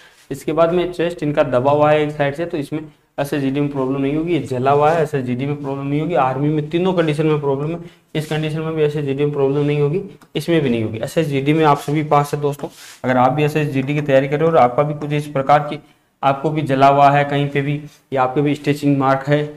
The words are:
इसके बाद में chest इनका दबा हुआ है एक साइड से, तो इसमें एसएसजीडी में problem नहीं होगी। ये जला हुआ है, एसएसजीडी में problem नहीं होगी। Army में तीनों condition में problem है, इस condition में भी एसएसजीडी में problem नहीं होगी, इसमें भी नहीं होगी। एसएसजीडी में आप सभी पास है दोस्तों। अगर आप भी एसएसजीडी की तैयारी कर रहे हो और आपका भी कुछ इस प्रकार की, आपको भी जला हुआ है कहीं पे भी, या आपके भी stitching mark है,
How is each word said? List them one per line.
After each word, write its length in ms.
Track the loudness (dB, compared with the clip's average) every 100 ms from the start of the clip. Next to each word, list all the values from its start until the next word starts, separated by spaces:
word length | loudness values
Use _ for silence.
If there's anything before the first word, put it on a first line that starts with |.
| -20 _ -14
इसके 240 | -10 -4
बाद 200 | 2 2
में 180 | 2 0
chest 300 | -2 -4 -2
इनका 200 | -2 0 2
दबा 260 | 2 2
हुआ 200 | 4 4
है 100 | 4
एक 100 | 2
साइड 240 | -2 -2 -2
से, 100 | -6
तो 120 | -6
इसमें 300 | -6 -8 -10 -18 _ -8
एसएसजीडी 420 | -4 -2 -2 0
में 100 | -2
problem 320 | -2 -2 -2
नहीं 140 | -2 -2
होगी। 180 | -2
ये 60 | -2
जला 300 | -2 -2 2
हुआ 200 | 4 4
है, 100 | 2
एसएसजीडी 420 | 0 -2 -4 -4 -4
में 100 | -4
problem 300 | -6 -6 -4
नहीं 140 | -2
होगी। 120 | -2 0
Army 340 | 0 0 0
में 200 | -2 -2
तीनों 240 | -2 0
condition 320 | 0 0 0 0
में 140 | 0
problem 320 | 0 -2 -4
है, 80 | -6 -10 -20 _ -8
इस 120 | -4
condition 320 | -4 -4 -4
में 140 | -4
भी 100 | 0
एसएसजीडी 420 | 0 0 -2 0 0
में 60 |
problem 320 | 0 0 2 0
नहीं 140 | 2
होगी, 220 | 0 -2 -6 -14 _ -6
इसमें 260 | 0 2
भी 80 | 2
नहीं 140 | 0
होगी। 160 | -2 -4
एसएसजीडी 540 | -4 -2 0 0 2
में 100 | 4 4
आप 120 | 2
सभी 240 | 0 -2 2
पास 280 | 0 0
है 60 | -2
दोस्तों। 260 | -4 -4 -10 -14 -20 -8
अगर 140 | -2 2
आप 140 | 2
भी 120 | 2
एसएसजीडी 500 | 0 0 -2 -2 -2 -2
की 60 |
तैयारी 260 | 2 2 2
कर 120 | 0
रहे 100 | 2
हो 20 |
और 60 | 4
आपका 240 | 4 2
भी 100 | -2 -2
कुछ 180 | -4
इस 140 | -4 -4
प्रकार 380 | -2 2 2 2
की, 100 | -10 -14 _ _ _
आपको 260 | -2 0 -2
भी 120 | -2
जला 240 | -2 4 4
हुआ 200 | 6 6
है 120 | 4 2
कहीं 240 | 0 -2
पे 120 | -2
भी, 180 | -2 -4 -8 _ -6
या 120 | -2
आपके 180 | 0 2
भी 120 | 0 0
stitching 420 | -2 0 0 2
mark 300 | 2 0 2
है, 140 | 0 -2